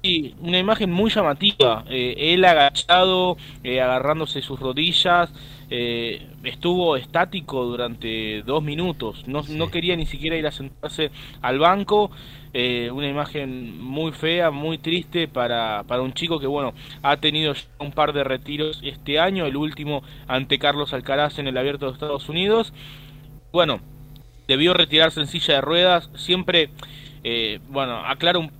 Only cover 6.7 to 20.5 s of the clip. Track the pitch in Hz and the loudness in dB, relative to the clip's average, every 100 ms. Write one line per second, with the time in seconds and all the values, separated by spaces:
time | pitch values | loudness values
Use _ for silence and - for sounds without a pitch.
6.7 | 180 170 135 - 165 180 190 147 135 123 | 2 2 2 0 0 0 -2 -6 -4 -2
7.7 | 120 120 113 113 110 110 107 110 147 151 | -2 -4 -6 -6 -4 -4 -6 -2 -2 -2
8.7 | 147 180 156 113 - 123 143 147 156 165 | -2 -4 -4 -6 -8 -8 -6 -6 -4 -2
9.7 | 175 175 175 151 147 156 165 151 - 139 | -2 0 0 -2 -4 -4 -2 -2 -4 -12
10.7 | - - - 151 - - - 123 131 165 | -10 -10 -4 -4 -4 -18 -6 -2 4 6
11.7 | 196 196 208 202 - - - - 127 123 | 4 4 2 2 -4 -18 -18 -8 -2 0
12.7 | 123 117 131 143 143 139 151 135 127 120 | 0 -4 -4 -4 -4 -4 -6 -8 -8 -12
13.7 | 80 127 139 160 - 160 175 165 143 156 | -12 -8 -4 -4 -2 -2 2 2 0 -4
14.7 | 160 160 175 165 175 156 131 120 117 113 | -4 -2 -4 -2 -4 -2 -2 0 0 -2
15.7 | 104 101 123 131 - 170 160 135 143 135 | -4 -2 -2 -2 -6 -4 -2 -2 -2 -4
16.7 | - - - 139 147 156 151 156 139 - | -6 -18 -4 0 2 2 0 -2 -2 -10
17.7 | - 147 147 147 143 135 131 147 147 156 | -10 -6 0 0 0 -2 -4 -4 -4 -4
18.7 | 156 143 143 - 147 180 190 151 139 151 | -6 -10 -10 -2 2 2 2 -2 -2 -4
19.7 | 147 147 147 - - - 127 131 | -4 -6 -6 -6 -16 -4 -4 0